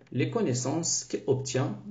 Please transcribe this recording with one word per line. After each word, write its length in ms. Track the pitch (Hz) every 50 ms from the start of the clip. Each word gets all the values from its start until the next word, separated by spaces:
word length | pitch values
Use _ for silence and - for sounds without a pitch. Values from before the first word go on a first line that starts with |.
| - -
les 180 | 131 123 - -
connaissances 760 | - 233 202 143 123 123 123 135 151 165 170 - - - -
qu'il 160 | - - - -
obtient 520 | - 131 127 - - - 131 143 - - - - -